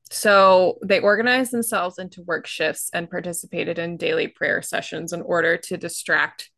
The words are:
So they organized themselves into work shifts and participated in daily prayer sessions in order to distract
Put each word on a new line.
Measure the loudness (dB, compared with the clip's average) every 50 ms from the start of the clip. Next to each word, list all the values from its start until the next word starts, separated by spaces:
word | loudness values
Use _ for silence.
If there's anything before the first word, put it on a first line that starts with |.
| _ -14
So | -8 -2 2 6 6 8 8 8 8 6 6 4 0 -2 -2
they | 0 2 2
organized | 4 4 2 2 2 2 2 0 0 0
themselves | -2 -4 -2 -2 -2 -2 -2 -4 -6 -8
into | -12 -14 -14 -12 -8
work | -6 -6 -4 -6
shifts | -6 -6 -4 -2 -2 -4 -4 -8 -6 -6
and | -6 -6 -6
participated | -6 -8 -6 -6 -8 -10 -10 -8 -6 -6 -4 -4 -4 -4
in | -6 -6 -6
daily | -4 -2 -2 0 -2 -2 -4
prayer | -6 -4 -2 -2 -2 -2 -4
sessions | -4 -6 -6 -6 -6 -8 -10 -10 -8 -8
in | -8 -4
order | -2 0 2 2 2 0
to | 0 -4 -8 -10
distract | -8 -8 -8 -10 -8 -4 -2 0 0 0 -2 -4 -10 -20 -20 _